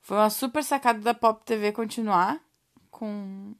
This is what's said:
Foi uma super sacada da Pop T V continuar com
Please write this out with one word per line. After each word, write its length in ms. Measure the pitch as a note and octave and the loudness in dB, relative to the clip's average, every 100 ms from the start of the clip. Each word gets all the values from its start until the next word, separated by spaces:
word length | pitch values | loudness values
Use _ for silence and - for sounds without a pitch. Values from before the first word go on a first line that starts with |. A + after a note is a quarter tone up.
Foi 160 | - G3+ | -2 2
uma 140 | G#3+ | 2
super 320 | G#3 C4 D4+ | 2 -4 -2
sacada 360 | C#4+ C#4 B3+ A3 | -2 0 2 2
da 120 | G#3+ | 0
Pop 320 | A#3 A#3 A3 | 2 2 0
T 120 | - A3 | -2 0
V 160 | G#3 | 0
continuar 680 | G#3 A3+ A3+ A3 F#3 F#3 A3 _ _ _ _ _ | -2 -6 -4 2 2 2 -2 _ _ _ _ _
com 640 | - G#3+ G#3 G3 G3 G3 G#3+ | -12 -8 -8 -10 -12 -14 -18